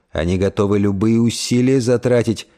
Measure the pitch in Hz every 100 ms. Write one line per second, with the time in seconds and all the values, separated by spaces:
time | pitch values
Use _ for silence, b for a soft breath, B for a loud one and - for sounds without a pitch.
0 | _ 80 82 92 98 - 101 104 101 98
1 | 110 113 117 - - 123 131 135 117 120
2 | 131 120 113 104 -